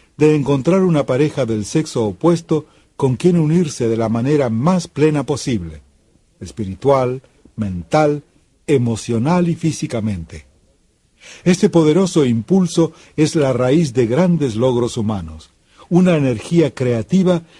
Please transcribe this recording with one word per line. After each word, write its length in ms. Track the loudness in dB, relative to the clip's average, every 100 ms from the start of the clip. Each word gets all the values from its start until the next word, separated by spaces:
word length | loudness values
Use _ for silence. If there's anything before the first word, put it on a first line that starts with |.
| _ 0
de 180 | 2
encontrar 480 | 2 0 0 2 2
una 240 | 2 0 0
pareja 400 | 0 0 -2 -4
del 180 | -4
sexo 400 | -2 -4 -2 -4
opuesto 640 | -4 0 0 0 -2 -4 -6 _ _ -4
con 180 | -2 0
quien 220 | 2 2
unirse 500 | 2 0 0 -2 -2
de 80 | 0
la 120 | 0
manera 420 | -2 0 0 0
más 380 | 0 0 0 -2
plena 340 | 0 0 0
posible, 600 | -4 -6 -4 -6 -6 -16 _ _ _ _ _ -20
espiritual, 840 | -16 -10 -10 -4 0 0 0 -6 _ _ _
mental, 720 | -8 -8 -8 -2 0 0 -2 -8 _ _ _ -2
emocional 840 | 0 0 -4 -4 -2 0 0 0
y 60 |
físicamente. 920 | -2 -4 -4 -6 -6 -4 -6 -10 -18 -20 _ _ _ _ _ _ _ -20 -4
Este 260 | 0 2 2
poderoso 560 | 4 4 4 2 2 2
impulso 680 | 0 2 2 2 0 -2 -2 -8 -2
es 200 | 0 2
la 160 | 0
raíz 420 | 0 2 2 2
de 140 | 0 0
grandes 480 | 2 2 2 -2 0
logros 400 | 0 0 -2 -4
humanos, 540 | -4 -4 -8 -16 -20 _ _ _ 0
una 280 | 2 4 2
energía 580 | 0 -2 -2 2 2
creativa 680 | 0 -2 -2 0 0 2 0 -4